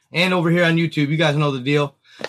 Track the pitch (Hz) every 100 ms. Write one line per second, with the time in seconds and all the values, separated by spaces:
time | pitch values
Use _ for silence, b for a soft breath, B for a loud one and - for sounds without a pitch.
0 | _ 156 185 180 165 170 170 165 165 156
1 | 143 160 156 147 147 135 127 147 143 -
2 | B B